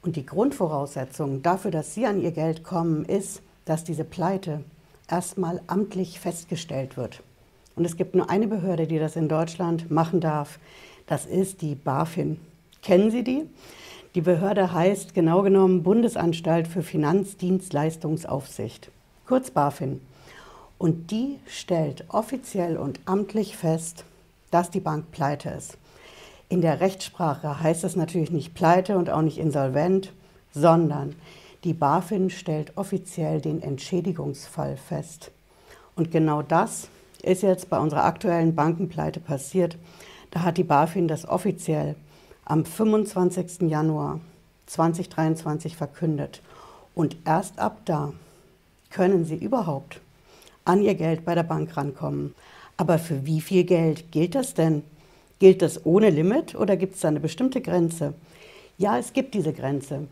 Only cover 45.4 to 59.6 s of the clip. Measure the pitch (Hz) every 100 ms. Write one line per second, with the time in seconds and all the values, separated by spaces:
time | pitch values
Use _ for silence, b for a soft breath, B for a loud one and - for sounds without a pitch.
45.4 | 151 151 160 - 139 - 165 147 139 -
46.4 | B B B B B - 151 - - 160
47.4 | - - 214 - - 151 143 - b b
48.4 | b b _ _ _ - 185 190 165 156
49.4 | 196 247 170 135 - - _ _ b b
50.4 | b b - 190 208 170 160 160 175 170
51.4 | 165 160 156 - 143 - 147 143 143 B
52.4 | B B B - 160 160 165 139 135 156
53.4 | - 185 175 175 160 156 - 151 170 269
54.4 | 254 - 160 151 - b b b b _
55.4 | 190 190 165 - 156 185 214 160 175 262
56.4 | 320 - 208 185 185 - 165 151 160 -
57.4 | 254 262 - 175 165 165 143 147 B B
58.4 | B B B - 202 240 233 262 262 208
59.4 | 156 -